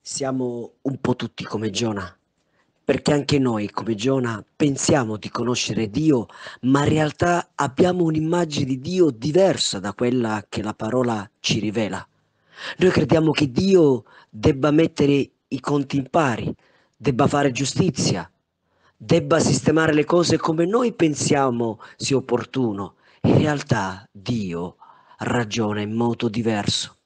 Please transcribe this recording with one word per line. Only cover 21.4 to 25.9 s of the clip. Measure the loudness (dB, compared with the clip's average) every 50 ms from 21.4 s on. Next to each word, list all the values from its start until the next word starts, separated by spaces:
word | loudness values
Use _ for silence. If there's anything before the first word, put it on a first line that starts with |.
| 2 0 0 0 -2 -4 -4 -8 -14 -20 -16
sia | _ -4 -2 -2
opportuno. | -2 0 0 -4 -4 -4 -4 -4 -2 -2 -2 -2 -4 -8 -12 _ _ _ _ _ _ _
In | 4 4 4
realtà | 4 2 -2 -4 -2 -2 -2 -2 -2 -4 -8 -10 -16 _
Dio | _ -14 -8 -6 -4 -4 -4 -6 -6 -8 -8 -10 -12 _ -20 -20 -20 _ _ _ -14 _
ragiona | -6 -4 -2 -2 -2 -2 -4 -2 -2 -2 -2 -4
in | -4 -4